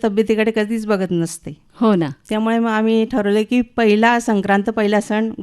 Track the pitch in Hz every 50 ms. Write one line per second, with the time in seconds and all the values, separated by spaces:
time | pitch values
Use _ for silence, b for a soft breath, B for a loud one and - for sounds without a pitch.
0 | - 226 202 208 220 202 220 208 220 220 220 226 214 208 233 226 214 208 214 190
1 | 190 180 185 170 165 165 - - - 160 151 - _ _ _ - 240 220 208 180
2 | 160 139 127 - _ - 220 214 220 226 226 233 226 233 220 214 220 220 226 226
3 | 220 226 240 262 208 202 202 214 220 214 247 247 240 - _ - 233 220 208 208
4 | 226 233 240 240 240 - 220 202 190 202 196 202 196 233 226 233 214 202 208 208
5 | 208 - 214 214 220 226 214 -